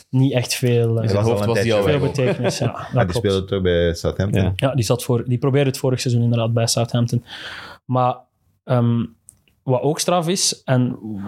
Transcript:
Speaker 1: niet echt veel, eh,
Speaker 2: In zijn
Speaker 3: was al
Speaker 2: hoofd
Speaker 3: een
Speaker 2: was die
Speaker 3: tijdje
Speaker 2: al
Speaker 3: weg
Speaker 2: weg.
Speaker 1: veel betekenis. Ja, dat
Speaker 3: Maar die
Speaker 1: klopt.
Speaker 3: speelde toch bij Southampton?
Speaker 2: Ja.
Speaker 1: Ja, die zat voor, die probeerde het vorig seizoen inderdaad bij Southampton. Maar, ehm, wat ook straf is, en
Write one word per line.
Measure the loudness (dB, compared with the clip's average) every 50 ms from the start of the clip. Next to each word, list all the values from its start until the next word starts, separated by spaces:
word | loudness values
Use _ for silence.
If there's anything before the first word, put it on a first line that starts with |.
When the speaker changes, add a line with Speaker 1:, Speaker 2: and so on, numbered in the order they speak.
| -14 _
Speaker 1:
niet | 0 2 2 2
echt | 2 -2 -2 -4 -4
veel, | -2 0 2 2 2 2 2 0
eh, | 0
Speaker 2:
In | 0 0
zijn | 2 2
Speaker 3:
was | 2
al | 2
Speaker 2:
hoofd | 2 2
Speaker 3:
een | 0 0
Speaker 2:
was | 0 0
die | 2 2
Speaker 3:
tijdje | 2
Speaker 2:
al | 2 2
Speaker 3:
weg | 2 2 2
Speaker 2:
weg. | 0 0 0
Speaker 1:
veel | 0 0
betekenis. | 0 0 0 -2 -4 -2 -2
Ja, | -4
dat | -4 -4
Speaker 3:
Maar | -6 -10 -4
die | 0 0 0 2
Speaker 1:
klopt. | 0 0 2 2
Speaker 3:
speelde | 2 2 0
toch | 0 -2 0
bij | 2 2 4 4 2 2 0
Southampton? | 0 -2 -4 -2 0 -2 0 2 2
Speaker 2:
Ja. | 2 0 0
Speaker 1:
Ja, | 0 -2 0 0
die | 0 0
zat | 0 0 0 0
voor, | -2 -2 -2 0
die | -2 -2 0
probeerde | 0 2 2 2 2 0
het | 0 -2
vorig | -2 -2 -2 0
seizoen | 0 0 0 2
inderdaad | 2 2 2 0 0 0
bij | 0 0 0
Southampton. | 0 0 0 -2 0 0 0 0 0 0 -4 -4 -6 -14 -16 -14 -14 -14 -16 -16 -18 -20 -20 _
Maar, | -2 0 2 2 0 -2 -4 -10 _ _ _ _ _ _ _ _
ehm, | 0 0 2 2 2 2 0 -2 -4 -8 _ _ -20 _ _ _ _ _ _
wat | _ -2 0 0
ook | 0 -2 -2 -2
straf | -2 0 0 0 0 0
is, | -2 -2 -2 -4 -4 -6 _
en | 0 0 0 0 -2 -4 -8 -10 -10 -10 -10 -10